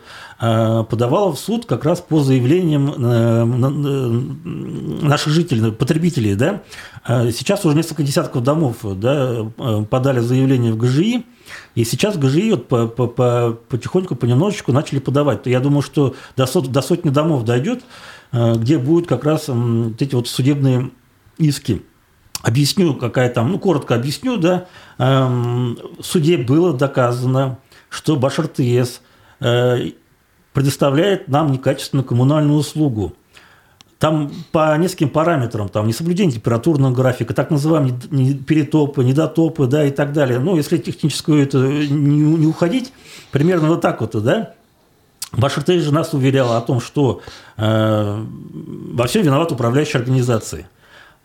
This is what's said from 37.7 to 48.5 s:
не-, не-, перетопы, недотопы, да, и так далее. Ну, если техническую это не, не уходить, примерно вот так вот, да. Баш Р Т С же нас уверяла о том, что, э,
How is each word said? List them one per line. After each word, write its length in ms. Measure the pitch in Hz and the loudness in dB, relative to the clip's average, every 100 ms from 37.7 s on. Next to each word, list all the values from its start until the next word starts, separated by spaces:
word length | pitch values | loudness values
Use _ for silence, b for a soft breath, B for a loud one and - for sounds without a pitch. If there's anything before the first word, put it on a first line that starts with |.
| 160 135 123 - | 2 0 -2 -4
не-, 140 | 139 | 0
не-, 100 | 131 | 0
перетопы, 720 | 139 - 156 147 156 143 143 | 0 0 0 2 2 2 2
недотопы, 600 | 123 135 160 - 160 160 127 | 2 2 0 0 0 0 0
да, 200 | 151 143 | 2 0
и 40 | |
так 220 | 139 143 | 0 -2
далее. 260 | 151 135 120 | 0 0 0
Ну, 180 | 156 170 | 0 0
если 200 | 143 170 | 0 -2
техническую 640 | - - 151 - - 151 | -4 -4 -4 -2 2 2
это 140 | 139 135 | 4 2
не, 640 | 135 147 147 147 143 147 | 2 0 0 2 4 4
не 260 | 151 160 151 | 4 4 2
уходить, 460 | 156 175 254 - B B B B | 2 0 0 -4 B B B B
примерно 380 | 135 165 180 156 | 0 2 2 2
вот 120 | 170 | 2
так 220 | 185 - | 0 -2
вот, 200 | 113 113 | -4 -2
да. 300 | 113 214 190 - _ _ _ _ _ _ - | 0 0 -2 -12 _ _ _ _ _ _ -8
Баш 240 | - 135 - | -2 0 0
Р 60 | |
Т 180 | 160 180 | 0 0
С 20 | |
же 120 | 147 | 2
нас 180 | 151 160 | 0 0
уверяла 460 | 143 135 131 123 113 | 0 2 2 2 0
о 20 | |
том, 220 | 135 123 | 0 -2
что, 400 | - 147 131 - B B B - | -2 0 0 0 B B B -4
э, 680 | 107 110 110 107 104 104 110 - - | 0 2 2 0 -2 -4 -8 -14 -16